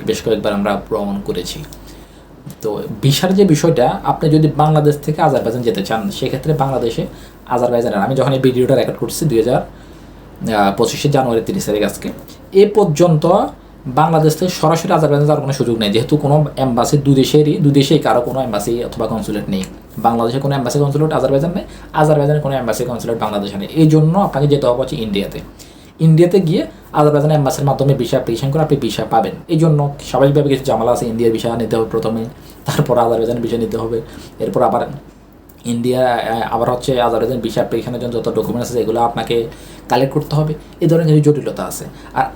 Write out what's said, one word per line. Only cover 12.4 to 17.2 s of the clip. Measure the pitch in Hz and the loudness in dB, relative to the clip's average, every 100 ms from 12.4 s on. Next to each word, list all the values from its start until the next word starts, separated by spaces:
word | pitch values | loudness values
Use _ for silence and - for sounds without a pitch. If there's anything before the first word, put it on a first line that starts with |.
| - | 0
এ | 190 208 | 4 6
পর্যন্ত | 208 190 147 175 156 165 196 285 - - - 131 | 6 2 4 4 4 4 2 0 -6 -20 -16 -4
বাংলাদেশ | 127 165 165 156 151 | 0 2 4 2 2
থেকে | 185 | -2
সরাসরি | - 156 160 190 | 0 0 0 0
আজারবাইজান | 170 151 143 147 | 2 2 2 2
যাওয়ার | 147 | 2
কোনো | 131 | -2
সুযোগ | 135 117 113 | -2 -2 0
নেই, | 104 | 0
যেহেতু | 113 - 151 | 0 0 0
কোনো | 139 151 147 - | 2 2 2 -2
এম্বাসি | 131 120 120 143 | -2 0 0 2
দুই | 143 | 4
দেশেরই, | 135 | 2